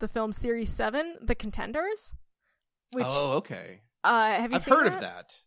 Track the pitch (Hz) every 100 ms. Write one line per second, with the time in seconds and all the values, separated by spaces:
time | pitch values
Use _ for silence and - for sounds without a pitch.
0 | 214 233 220 208 240 233 220 - 214 262
1 | 330 339 226 226 214 214 202 269 370 427
2 | - - - _ _ _ _ _ _ 254
3 | 127 139 143 139 - 95 87 95 _ _
4 | 190 226 220 202 233 262 269 285 247 -
5 | - 87 - -